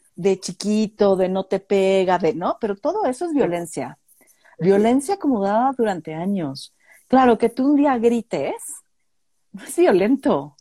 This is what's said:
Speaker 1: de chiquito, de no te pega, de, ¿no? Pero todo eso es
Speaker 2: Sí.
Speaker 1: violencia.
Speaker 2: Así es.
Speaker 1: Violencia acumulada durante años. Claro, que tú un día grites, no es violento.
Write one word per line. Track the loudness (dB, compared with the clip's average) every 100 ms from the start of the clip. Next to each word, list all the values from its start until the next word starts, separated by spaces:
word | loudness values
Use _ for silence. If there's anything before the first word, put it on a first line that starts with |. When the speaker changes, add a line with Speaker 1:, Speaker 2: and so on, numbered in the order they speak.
| _ -4
Speaker 1:
de | -2 0
chiquito, | -4 -8 -2 0 -2 2 2 4
de | 0
no | -2 -4
te | -6
pega, | 0 0 2 2 2 0
de, | 0 -2
¿no? | -4 -4
Pero | -6 -4
todo | -4 -2 -4
eso | -4 -4
es |
Speaker 2:
Sí. | -2
Speaker 1:
violencia. | -2 -2 -8 -10 -12 -14 _ _
Speaker 2:
Así | _
es. | _ _ -4
Speaker 1:
Violencia | 2 2 4 0 -2 -4
acumulada | -2 -2 0 0 0 0
durante | -2 -4 -8
años. | -6 -4 -4 -4 -8 -16 _ _ _ 2
Claro, | 4 4 4
que | 0
tú | 0 2
un | 4
día | 2 2
grites, | 2 0 -4 -6 -4 -8 -12 -18 _ _ _ _ _ _ _
no | -20
es | -8 2
violento. | 4 4 2 0 0 -2 -4 _